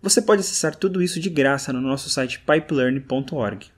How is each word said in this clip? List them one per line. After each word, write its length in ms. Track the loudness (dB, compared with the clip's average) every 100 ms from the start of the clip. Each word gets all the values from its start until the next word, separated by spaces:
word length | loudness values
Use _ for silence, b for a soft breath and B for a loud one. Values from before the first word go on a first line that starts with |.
Você 180 | 2 2
pode 200 | 4 2
acessar 340 | 2 -2 -2
tudo 260 | 0 -2 0
isso 200 | 0 0
de 100 | -2
graça 420 | 2 2 2 -2
no 80 | -4
nosso 300 | -2 -4 -4
site 300 | -4 -2 -4
pipelearn 600 | 0 0 2 0 2 0
ponto 340 | -2 -4 -4 -4
org. 300 | -4 -4 -14